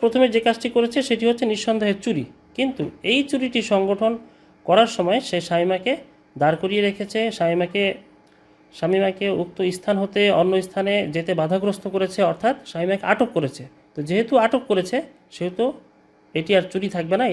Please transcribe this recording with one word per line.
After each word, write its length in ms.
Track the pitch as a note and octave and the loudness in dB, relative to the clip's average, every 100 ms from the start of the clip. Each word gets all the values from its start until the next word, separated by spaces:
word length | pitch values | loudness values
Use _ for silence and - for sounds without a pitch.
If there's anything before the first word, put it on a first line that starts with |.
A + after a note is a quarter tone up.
প্রথমে 240 | A#3 B3+ B3+ | 2 4 4
যে 120 | A3+ | 4
কাজটি 280 | A#3 A3+ B3 | 2 0 0
করেছে 280 | A#3+ A#3 C4+ | 0 0 0
সেটি 220 | C4 A3 A#3 | 0 0 0
হচ্ছে 180 | A#3 A#3+ | 2 0
নিঃসন্দেহে 480 | G#3 - A3 G#3 G3 | -2 -2 0 0 -2
চুরি, 220 | A#3 E3 A#2+ - _ | -2 -4 -4 -12 _
কিন্তু 300 | - C4 C4 D3 - | -4 -4 -4 -8 -6
এই 180 | F3+ C4 C#4 | 0 0 0
চুরিটি 300 | C4+ B3+ A#3+ | -2 -2 -2
সংগঠন 500 | G#3+ G3 G3 G3+ A3 A#3 - - _ _ - | 0 2 2 0 0 -2 -10 -20 _ _ 2
করার 240 | F#3+ A#3 - | 4 4 2
সময় 220 | F3 A#3 | 0 0
সে 180 | B3+ F3 | -2 -6
শামীমাকে 520 | E3+ E3+ F3+ F#3 G#3 D4 - _ _ - | 0 0 2 0 -2 -4 -6 _ _ 0
দাঁড় 200 | D3 E3 | 0 2
করিয়ে 200 | F#3+ G#3 G3+ | 0 0 0
রেখেছে, 320 | G3 G3+ A3 A3+ | -2 -4 -2 -2
শামীমাকে, 500 | G#3+ E3+ E3+ F3 G3 G3 - - _ _ _ _ _ _ | 0 0 0 0 0 0 -2 -12 _ _ _ _ _ _
শামীমাকে 520 | - E3 F#3+ G3 F#3+ G3+ F3 | -4 0 2 2 0 -2 -2
উক্ত 160 | F3 - F#3 F#3 | -4 -4 -4 -2
স্থান 200 | - G3+ | -2 -2
হতে 240 | G3 G3+ G3+ | 0 2 4
অন্য 200 | F3 F3+ F#3+ | 4 4 2
স্থানে 320 | F#3 G3 G3 G3+ E3+ | -2 -4 0 0 -2
যেতে 180 | D#3+ E3 | -4 -2
বাধাগ্রস্ত 500 | E3+ D#3+ F#3 G3+ G3 G3 | -2 0 0 -2 -4 -4
করেছে, 260 | F#3+ F#3 F#3 | -2 -2 0
অর্থাৎ 340 | F3+ E3 A3+ - - | 0 2 -2 -2 -6
শামীমাকে 380 | E3 F3 G3 F#3 | -4 -2 -2 0
আটক 160 | - A#3 E3+ | 0 0 -2
করেছে। 260 | C#3 - C3 _ _ | -4 -6 -18 _ _
তো 60 | - | -10
যেহেতু 300 | D3 F#3+ A3+ C4 | -4 -2 2 4
আটক 240 | A3+ B3+ - | 4 0 0
করেছে 280 | F#3+ F#3 B3+ E4 - _ | -2 0 -4 -6 -14 _
সেহেতু 340 | - F3+ F3+ B3 - - _ _ _ _ | -8 -6 -2 -4 -4 -16 _ _ _ _
এটি 160 | D#3 D#3+ G3 | -4 2 2
আর 80 | F#3 | 2
চুরি 180 | F#3+ G3 | -2 -4
থাকবে 280 | F#3 E3 G3 | -4 -2 0
না, 80 | B3 | 0